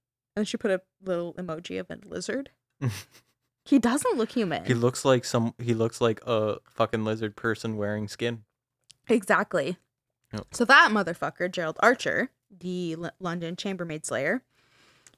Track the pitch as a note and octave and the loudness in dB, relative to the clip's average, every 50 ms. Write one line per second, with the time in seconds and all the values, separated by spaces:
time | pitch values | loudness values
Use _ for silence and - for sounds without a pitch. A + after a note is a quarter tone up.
0 | _ _ _ _ _ _ - G#3 G#3+ - - A3+ - G#3 F#3+ F#3 - _ _ _ | _ _ _ _ _ _ -4 -4 -2 -2 -2 -2 0 0 0 0 -2 _ _ _
1 | F#3+ F#3+ F3+ E3+ F3 F3 - - F#3 F3 D#3 E3 F3 - F#3 F#3+ F3+ - - - | -6 -4 -2 -2 -2 -4 -8 -8 -8 -8 -8 -8 -8 -8 -8 -8 -8 -8 -12 -16
2 | - - - - F3+ - - - C#4 - _ _ _ _ _ - C#3 A#2+ G2 - | -14 -10 -10 -8 -6 -4 -6 -6 -6 -8 _ _ _ _ _ -6 -4 -4 -4 -6
3 | - _ _ - _ _ _ _ _ _ _ _ - - C#4+ C4 A3+ A#3 B3+ D4+ | -12 _ _ -20 _ _ _ _ _ _ _ _ 0 2 4 4 4 4 2 2
4 | - B4+ G4+ B3 A3 - - A#3+ G#3+ E3+ D3 E2 E2+ C3 B2 A#2 A#2+ B2 B2 - | 0 0 0 0 0 -2 -2 -2 -2 0 -2 -2 0 0 0 2 2 0 0 2
5 | - C3+ C3 B2 - - - A#2+ A2+ A#2+ - - B2+ A#2 A#2 A2 A2+ A2+ - - | 4 4 4 4 2 0 0 0 0 0 -4 -4 -2 0 2 2 2 0 0 0
6 | B2 A2+ A2 - - B2+ A#2 A2 G#2+ G#2+ G#2 - _ _ - - A2+ - - A2 | 0 0 0 0 -2 -2 0 0 0 0 -2 -4 _ _ -2 0 0 2 0 0
7 | G#2+ A2 A2 A2+ A2+ G#2 - - - A2+ G#2+ - - A2+ A2 G#2 G#2 G#2 G#2+ G#2+ | 0 0 -2 -2 -2 -6 -4 -2 -2 -2 -2 -2 -4 -6 -4 -4 -2 -2 -2 -4
8 | G#2+ G2+ - - A#2 A#2+ A#2+ A2 - _ _ _ _ _ _ _ _ _ - _ | -4 -6 -6 -4 -4 -4 -4 -4 -10 _ _ _ _ _ _ _ _ _ -20 _
9 | _ - A3+ A#3+ - - G3+ E3+ G#3 - - E3 C#3 D3+ F3+ - _ _ _ _ | _ 0 0 2 4 4 2 2 2 0 -2 -2 -2 -2 -4 -8 _ _ _ _
10 | _ _ _ _ _ - - G#2+ - - - - A#3+ G#3 C#4 D#4 E4+ C4+ G#3+ G#3 | _ _ _ _ _ -12 -10 -10 -10 -6 -2 0 4 8 8 8 8 6 4 2
11 | F#3+ E3+ E3+ - D3+ D3+ - - F3 F3+ F3 F#3 E3 D#3+ D#3+ - - A#3 B3+ - | 0 -2 -4 -4 -6 -6 -4 -4 -4 -4 -4 -4 -4 -4 0 4 4 4 4 4
12 | - C#3+ D#2+ G#2 A#3 - _ _ _ _ F#3+ F3+ E3+ F#3 F3+ F3+ F3+ E3 D#3+ E3 | 0 -2 -2 -2 -2 -4 _ _ _ _ -18 -12 -8 -6 -6 -4 -4 -4 -6 -6
13 | E3+ - - - F#3 F3 E3+ F3 E3+ E3 F3+ - - G3+ F#3+ F3 F3 E3 D3+ D#3 | -8 -10 -10 -8 -6 -6 -6 -4 -6 -8 -8 -6 -6 -6 -6 -6 -6 -6 -8 -8
14 | - - C3 A2+ C3+ D#3+ A3 C4 - _ _ _ _ _ _ _ _ _ _ _ | -6 -4 -2 -2 0 0 0 -2 -4 _ _ _ _ _ _ _ _ _ _ _
15 | _ - _ | _ -20 _